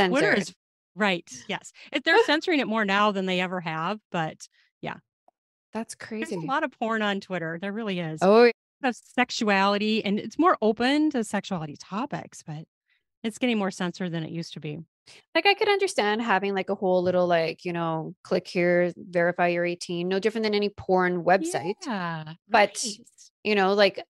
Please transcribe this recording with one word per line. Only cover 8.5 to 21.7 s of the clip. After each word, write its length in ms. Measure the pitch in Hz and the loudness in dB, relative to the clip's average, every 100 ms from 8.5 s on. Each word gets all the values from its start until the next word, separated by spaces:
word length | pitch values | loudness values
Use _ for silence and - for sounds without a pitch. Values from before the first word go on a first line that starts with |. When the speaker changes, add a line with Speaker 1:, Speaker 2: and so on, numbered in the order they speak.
| - _ _ | 4 _ _
Speaker 2:
Of 100 | 262 | -4
sexuality, 1120 | - _ - 247 - 208 196 196 202 214 220 | -4 _ -2 0 0 2 4 4 2 0 0
and 140 | 202 202 | 0 -2
it's 180 | 226 - | -4 2
more 180 | 339 - | 2 4
open 480 | 214 220 247 294 311 | 2 2 0 2 2
to 140 | 269 | 0
sexuality 520 | 214 202 - 180 151 147 | -2 -4 -4 -6 -6 -12
topics, 640 | - 196 277 165 - - - | -10 -8 -6 -8 -12 -18 -14
but 180 | 151 - _ _ _ _ _ | -14 -14 _ _ _ _ _
it's 140 | 226 - | -8 -2
getting 200 | 254 220 | 0 0
more 120 | 190 | 0
censored 400 | - 180 - 180 | -2 -6 -4 -6
than 100 | 165 | -6
it 80 | 160 | -6
used 220 | 165 165 | -8 -10
to 60 | - | -10
be. 180 | 151 156 160 _ _ - _ | -10 -12 -14 _ _ -20 _
Speaker 1:
Like, 120 | 330 403 | 0 2
I 80 | |
could 140 | 392 415 | 2 2
understand 540 | 392 381 - 208 214 | 2 2 0 0 0
having, 320 | 233 190 196 | 2 2 2
like, 160 | 196 190 | -2 -2
a 40 | 202 | -2
whole 260 | 190 185 | 2 2
little, 240 | 180 180 180 | 2 2 4
like, 380 | 170 165 165 | 2 2 -4
you 80 | - | -6
know, 420 | 170 165 160 160 - | -4 -2 -4 -6 -12
click 240 | - 185 - | -4 -4 -2
here, 460 | 185 175 175 175 - | 0 2 4 2 -2
verify 520 | 196 175 170 175 175 | -4 0 0 2 0
you're 160 | 175 | 2
eighteen, 420 | 175 175 - 175 180 | -2 -4 -6 -4 -2
no 120 | 190 | 0
different 240 | 214 220 | 0 -2
than 100 | 220 | -2
any 140 | 208 208 | 0 -2
porn 560 | - - 185 180 180 | -4 0 2 2 0
website. 500 | 165 190 320 156 151 | 2 2 2 -6 -6